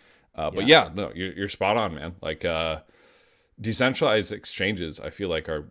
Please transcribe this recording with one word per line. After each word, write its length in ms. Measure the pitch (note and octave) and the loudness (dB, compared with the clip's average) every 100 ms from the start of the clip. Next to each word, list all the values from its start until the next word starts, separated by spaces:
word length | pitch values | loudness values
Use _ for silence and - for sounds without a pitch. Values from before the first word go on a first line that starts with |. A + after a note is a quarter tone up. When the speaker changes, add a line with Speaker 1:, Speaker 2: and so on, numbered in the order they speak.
| _ _ _ - | _ _ _ -6
Speaker 1:
uh, 140 | D#2 | -4
but 140 | F#2 A2+ | 2 6
Speaker 2:
Yeah. 200 | D#3 F2+ | 8 6
Speaker 1:
yeah, 60 | |
no, 180 | F2+ D#2+ | -2 -6
you're, 200 | E2 F#2 | -6 -8
you're 160 | E2 G2 | -6 -6
spot 260 | - G2 A2+ | 0 2 2
on, 200 | G#2 D2 | 0 -4
man. 200 | E2 F2+ | -10 -8
Like, 240 | E2 D#2 F2 | -8 -4 -2
uh, 360 | D#2+ E2 D#2 - _ _ _ _ _ _ - | 0 -2 -4 -10 _ _ _ _ _ _ -8
decentralized 720 | G#2+ G#2 B2+ C3 D3 G#2+ F#2 | -4 2 2 2 4 4 2
exchanges, 680 | G#2+ - - G2 G2 E2 D2 | -4 -8 -2 -2 0 -4 -6
I 100 | C2 | -10
feel 180 | - F#2+ | -6 -2
like 200 | D#2+ D#2+ | -2 -2
are, 180 | D#2 D2 | -6 -6